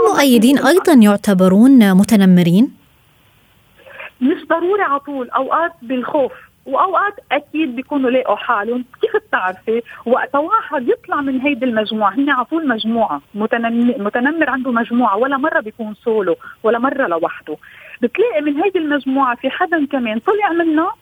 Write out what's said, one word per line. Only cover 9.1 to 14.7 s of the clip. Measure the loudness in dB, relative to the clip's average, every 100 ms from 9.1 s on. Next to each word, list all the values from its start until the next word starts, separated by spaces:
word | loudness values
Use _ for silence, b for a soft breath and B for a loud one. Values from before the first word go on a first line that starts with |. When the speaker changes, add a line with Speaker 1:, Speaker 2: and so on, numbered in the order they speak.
| -4 -4
Speaker 2:
بتعرفي؟ | -4 -4 -6 -6 -6 B B -2
وقت | -2 0
واحد | -4 -2 -2 -2 -4 -2
يطلع | -4 -4 -6
من | -4 -2
هيدي | -2 -2
المجموعة، | -2 -2 -4 -2 -2
هن | 0 0
على | -2
طول | -2 -4 -2
مجموعة، | -2 -2 -2 -2 -4 -10
متنم-، | -6 -2 -2 -2 0 0 -2
متنمر | -4 -2 -2 0 -2
عنده | -2 -2